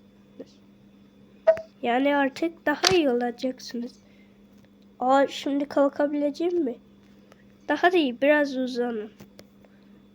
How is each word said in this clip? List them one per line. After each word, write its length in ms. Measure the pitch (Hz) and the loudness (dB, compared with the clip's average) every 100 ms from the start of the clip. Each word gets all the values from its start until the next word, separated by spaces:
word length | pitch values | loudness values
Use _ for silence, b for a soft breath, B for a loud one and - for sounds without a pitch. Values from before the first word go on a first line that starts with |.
| - - - - - - _ - - - - _ - - - 640 - - | -20 -20 -20 -20 -20 -20 _ -20 -20 -20 -20 _ -20 -4 2 2 0 -8
Yani 340 | 240 240 277 285 | -2 0 2 2
artık 500 | 277 269 330 330 - | 0 -2 -6 -4 -4
daha 300 | 302 - 381 | 0 2 4
iyi 140 | 294 | 2
olacaksınız. 840 | 240 240 240 262 254 - 240 240 - b b b b b b - _ - - | 0 -4 -6 -8 -8 -12 -10 -10 -14 b b b b b b -20 _ -20 -6
Aa, 260 | 247 269 277 | 2 2 2
şimdi 380 | - 302 277 | -2 -4 -4
kalkabileceğim 1000 | 285 - 285 - 294 294 294 285 339 349 | -2 2 0 2 -2 0 -2 -2 -2 -2
mi? 140 | 269 247 - - _ b b b b _ - | -2 -6 -16 -20 _ b b b b _ -4
Daha 240 | 294 339 | 0 2
da 40 | 370 | 2
iyi, 260 | 285 240 | 0 0
biraz 340 | 277 294 285 262 | 2 4 2 -2
uzanın. 540 | 254 247 240 226 214 - - - - _ b b b b b | -4 -4 -4 -6 -10 -16 -20 -20 -20 _ b b b b b